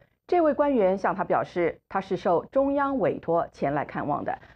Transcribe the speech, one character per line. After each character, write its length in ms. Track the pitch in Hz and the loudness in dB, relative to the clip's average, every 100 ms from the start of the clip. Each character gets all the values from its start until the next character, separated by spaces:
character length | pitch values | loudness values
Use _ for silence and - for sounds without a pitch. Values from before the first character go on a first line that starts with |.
| _ _ - | _ _ 0
这 160 | 359 | 2
位 100 | 311 | 4
官 220 | 277 294 | 2 2
员 240 | 262 185 196 | 4 2 2
向 160 | 196 | 0
他 100 | 190 | -2
表 180 | - 151 | 0 0
示， 380 | - 175 170 - _ | 0 0 0 -2 _
他 140 | 190 | -6
是 160 | 190 180 | -4 -2
受 260 | 202 170 | 0 0
中 300 | - 269 277 | 0 0 0
央 240 | 277 269 269 | 0 -2 0
委 200 | 160 135 | -2 -2
托 300 | - 165 139 | -2 -2 -2
前 220 | - 143 | -4 -4
来 100 | 147 | -2
看 240 | 131 - 120 | -4 -6 -4
望 160 | 139 | -4
的， 160 | 98 - - | -4 -8 -12